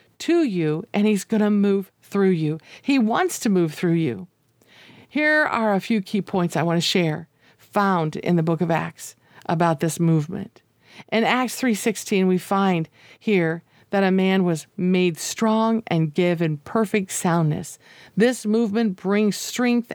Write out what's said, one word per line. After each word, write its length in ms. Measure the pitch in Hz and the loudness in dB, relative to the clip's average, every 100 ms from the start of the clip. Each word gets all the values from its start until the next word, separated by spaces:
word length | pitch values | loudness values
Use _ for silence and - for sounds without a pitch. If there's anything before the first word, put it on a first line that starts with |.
| _ - | _ -8
to 220 | - 339 | 0 2
you, 420 | 285 180 156 156 - | 2 0 -2 -2 -4
and 120 | 208 214 | 0 2
he's 180 | 202 | 0
gonna 260 | - 220 208 | 0 0 2
move 420 | 208 202 196 190 _ | 2 2 0 -4 _
through 280 | _ 202 190 | _ 0 2
you. 280 | 175 151 156 - - | 2 0 -4 -10 -8
He 180 | - 277 | -2 2
wants 400 | 214 277 359 - | 2 0 -2 -2
to 100 | 226 | 0
move 240 | 185 165 | 2 0
through 200 | 147 180 | 0 0
you. 340 | 165 156 101 92 _ _ _ _ - - - - | 0 0 -4 -10 _ _ _ _ -20 -20 -20 -8
Here 360 | 294 302 302 | -2 2 2
are 300 | 302 226 220 | 0 0 0
a 60 | 196 | 0
few 200 | - 226 | 0 -2
key 220 | - 202 | -2 -4
points 340 | - 190 175 156 | -2 -2 0 0
I 60 | |
wanna 180 | 170 165 | 0 0
share 480 | - 190 160 156 165 _ _ _ | 0 0 0 -2 -10 _ _ _
found 580 | _ 208 196 180 156 - | _ 0 2 2 -2 -4
in 200 | - 175 | 0 0
the 60 | |
book 180 | 160 160 | 2 0
of 100 | 170 | 0
Acts 440 | 160 165 - - - _ - - | -2 -4 -10 -18 -20 _ -14 -4
about 340 | 165 170 156 | 0 0 0
this 200 | 165 - | -2 0
movement. 640 | 170 160 147 190 - - _ _ _ - - | 2 2 0 -8 -12 -18 _ _ _ -20 -6
In 100 | 190 | -2
Acts 340 | 170 247 247 - | 0 0 -2 -2
three 180 | 254 | 0
sixteen, 520 | 208 233 196 - 196 185 | 0 -2 -4 -2 2 2
we 120 | 185 | 0
find 500 | - 196 196 170 160 _ - - | 0 0 2 0 -2 _ -20 -8
here 440 | - 190 160 170 - _ _ | 0 2 2 -2 -10 _ _
that 140 | 202 | 0
a 60 | 190 | 2
man 320 | 190 190 190 | 2 2 2
was 240 | 175 160 - - | 2 -2 -6 -4
made 420 | 180 185 180 160 | 0 2 0 -2
strong 640 | - - 220 220 226 226 - | -8 -2 0 2 0 -2 -2
and 280 | 165 160 | -2 0
given 420 | 165 175 170 165 147 | 0 0 0 -2 -4
perfect 540 | - 226 208 214 190 | -4 -2 0 -2 -4
soundness. 640 | - 180 170 156 156 - - - - - - | -4 0 2 2 -2 -8 -16 -20 -20 -8 0
This 300 | 240 247 208 | 0 0 -2
movement 500 | 226 226 214 220 180 | 0 0 0 -2 -2
brings 400 | 185 202 214 - | -2 0 0 -2
strength 560 | - - 247 240 233 | -6 -2 0 0 -2